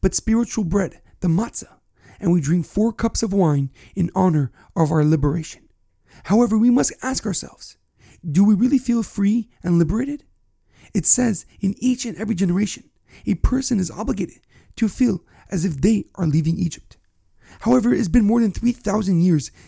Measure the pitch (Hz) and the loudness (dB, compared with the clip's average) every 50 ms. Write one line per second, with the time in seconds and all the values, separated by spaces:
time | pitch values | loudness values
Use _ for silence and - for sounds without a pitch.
0 | - 190 - - - - 220 226 240 - - - 208 165 160 202 95 - - - | -2 0 0 -2 -2 0 0 0 0 -2 -4 -4 -4 -2 -2 -2 -2 -2 -6 -14
1 | _ _ _ _ - 180 160 170 226 233 - - - - - _ _ _ _ _ | _ _ _ _ -2 0 0 0 0 -2 -6 -12 -14 -14 -20 _ _ _ _ _
2 | _ - - - 185 190 175 180 143 139 165 180 165 - - 202 214 233 220 - | _ -20 -16 -4 0 0 2 2 2 0 0 0 -2 -2 -2 0 0 0 0 -2
3 | - 226 - - - 208 185 202 185 160 147 139 139 135 - - - - _ - | -4 -4 -2 -2 -4 -2 0 2 2 2 2 0 -2 -4 -6 -14 -20 -12 _ -4
4 | 175 - - 190 185 185 160 151 139 123 - _ - _ _ - 165 147 165 160 | -4 -2 0 0 2 2 2 2 0 -2 -6 _ -20 _ _ 0 0 2 2 2
5 | 151 151 156 156 139 147 143 170 160 - - - _ _ _ _ _ _ _ _ | 2 2 2 2 2 0 -2 -2 -6 -10 -14 -20 _ _ _ _ _ _ _ _
6 | _ _ - - - - 196 220 240 220 208 220 220 247 240 262 285 - - - | _ _ -20 -18 -4 0 2 2 2 2 2 2 4 4 4 4 2 0 -4 -6
7 | - 262 262 - - - 180 - - - - _ - - - _ _ _ _ _ | -6 -6 -6 -4 -4 -6 -6 -6 -8 -12 -16 _ -20 -20 -20 _ _ _ _ _
8 | _ - - _ - 175 143 170 202 208 214 180 226 254 269 262 - - 240 233 | _ -20 -20 _ -10 -2 2 2 4 4 4 4 2 2 2 0 0 0 -2 -2
9 | 214 - - - 196 202 214 240 220 - _ _ - 180 175 170 170 151 - 220 | -2 -4 -4 -2 0 0 0 0 -2 -6 _ _ -2 0 2 2 2 2 0 -2
10 | 262 277 294 294 - _ _ _ _ _ _ _ _ _ _ _ - - - 208 | -2 -4 -6 -8 -12 _ _ _ _ _ _ _ _ _ _ _ -20 -8 -6 -4
11 | - - - - 247 240 208 160 - - _ - - 190 202 - - 254 254 247 | 0 0 2 2 2 0 -2 -2 -8 -14 _ -6 -4 -4 -4 -2 -2 -2 -2 -2
12 | - 240 175 - 208 202 214 170 196 175 175 190 208 196 - - - _ _ _ | -4 -8 -8 -6 -4 -4 -2 0 0 0 2 0 0 -2 -4 -10 -16 _ _ _
13 | _ _ - - - - 202 - - - 247 262 262 - 247 196 185 170 - - | _ _ -20 -10 -4 -4 -2 0 0 0 0 0 0 0 0 -2 -2 -2 -6 -6
14 | 214 208 247 190 - - - _ _ _ _ - _ _ _ - 233 208 - - | -6 -4 -4 -4 -6 -8 -10 _ _ _ _ -20 _ _ _ -2 -2 -2 0 0
15 | 254 240 202 175 - _ _ - _ - - 180 156 196 156 139 135 208 226 202 | 0 0 0 -2 -6 _ _ -20 _ -8 -4 -2 -2 -2 -2 0 2 2 2 0
16 | - - _ - 185 160 143 160 151 160 165 - 180 170 - - - _ - _ | -2 -6 _ -4 -2 0 0 2 0 0 -2 -2 -4 -4 -6 -10 -16 _ -20 _
17 | _ _ _ _ _ _ _ _ _ - - - - 226 247 254 202 240 247 - | _ _ _ _ _ _ _ _ _ -20 -20 -6 0 2 2 2 4 2 0 0
18 | 233 170 156 240 214 202 226 240 233 208 180 - - 240 240 - - 208 196 214 | 0 2 2 2 4 4 2 2 2 0 -2 -2 -2 -2 -2 -2 -4 -4 -2 -2
19 | 208 185 190 165 170 185 170 151 131 - - - - | 0 0 2 2 2 2 2 0 -2 -4 -12 -20 -20